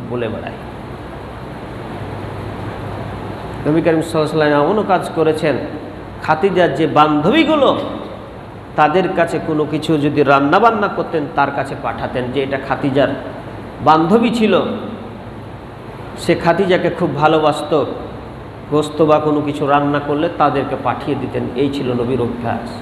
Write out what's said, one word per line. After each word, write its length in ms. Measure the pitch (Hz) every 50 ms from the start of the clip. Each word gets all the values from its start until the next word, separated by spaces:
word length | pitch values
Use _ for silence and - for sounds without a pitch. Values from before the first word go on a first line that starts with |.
| 123 120
বলে 180 | 120 123 120 110
বেড়াই। 240 | 101 92 87 - - - - - - - - - - - - - - - - - - - - - - - - - - - - - - - - - - - - - - - - - - - - - - - - - - - - - - - - - - - - - - - -
নবী 160 | 143 151 165
করিম 200 | 165 170 160 160
সাল্লাল্লাহু 140 | 156 - -
আলাইহি 400 | 160 156 147 160 160 151 147 147
ওয়াসাল্লাম 80 | 143 147
এমনও 200 | 156 202 220 196
কাজ 260 | - 190 170 - - -
করেছেন, 400 | 165 156 156 156 156 - 156 135 110 - - - - - - - - - - - - -
খাদিজার 520 | - 156 - - 202 180 180 175 156 143
যে 120 | 139 160 147
বান্ধবীগুলো 920 | 131 151 151 151 151 147 143 175 254 320 320 285 320 302 269 214 165 - - - - - - - - - - - - - - - - - - - -
তাদের 380 | 156 151 147 156 185 180 160 -
কাছে 240 | - 170 170 - 156 - -
কোনো 180 | 156 151 151 139
কিছু 260 | 151 147 143 - 160 147
যদি 260 | 139 151 143 143 143
রান্নাবান্না 640 | 131 143 139 139 143 165 196 220 233 226 214 208 196
করতেন 360 | - - - - - 160 147 135 -
তার 160 | 151 139 131 131
কাছে 200 | 151 135 - 147 123 -
পাঠাতেন, 480 | 120 110 - 139 123 - 131 123 123
যে 120 | 123 143 135
এটা 140 | 131 135 131 - -
খাদিজার 400 | 165 - - 139 127 143 135 - - - - - - - - - - - - - - - -
বান্ধবী 460 | 143 156 160 165 165 208 233 233 240
ছিল, 320 | - - 220 208 185 156 127 113 110 - - - - - - - - - - - - - - - - - - - - - - - - - - - - -
সে 180 | - - 170
খাদিজাকে 540 | - - 170 165 190 196 180 185 165 - 170
খুব 260 | - - 185 156 139
ভালোবাসত, 680 | 143 151 156 160 156 151 151 147 - - - 170 147 160 - - - - - - - - - - - - - - - - -
গোস্ত 300 | 143 151 151 147 - -
বা 180 | 165 151 151 151
কোনো 220 | 151 156 147 151
কিছু 260 | 143 143 143 - 151 135
রান্না 320 | 143 143 143 143 147 147
করলে 300 | 143 - 147 143 160 175 170 -
তাদেরকে 380 | 151 143 131 139 127 - 135 - -
পাঠিয়ে 340 | 127 117 - - - 143 120
দিতেন। 220 | 123 117 - 123 120 120 -
এই 140 | - 143 139
ছিল 240 | 139 - 135 123 123
নবীর 280 | 120 120 117 135 123
অভ্যাস। 480 | 120 113 117 - - 113 107 113 117 - - -